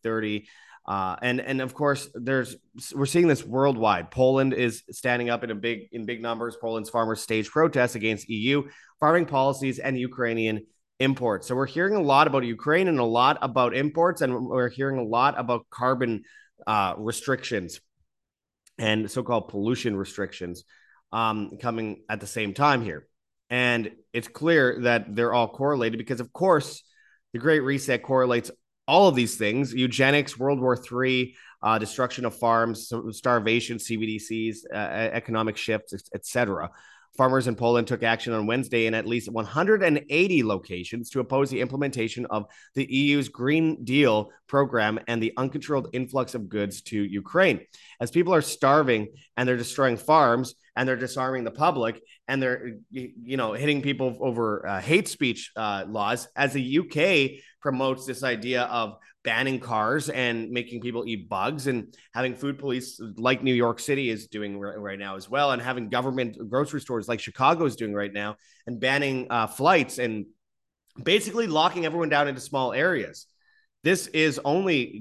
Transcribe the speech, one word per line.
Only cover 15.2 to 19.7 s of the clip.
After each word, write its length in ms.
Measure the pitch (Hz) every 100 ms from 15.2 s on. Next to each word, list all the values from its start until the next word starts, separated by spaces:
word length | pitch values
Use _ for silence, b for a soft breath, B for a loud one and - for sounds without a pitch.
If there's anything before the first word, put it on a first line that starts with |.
| 139 135
about 260 | 123 120 -
carbon, 540 | - 127 127 123 107 B B B _ -
uh, 280 | 107 95 -
restrictions 840 | 107 - - 131 - 107 85 - _ _ _ _ _ _ _ _ _ -
and 320 | 110 107 104
so-called 380 | 131 117 117 -
pollution 480 | 101 107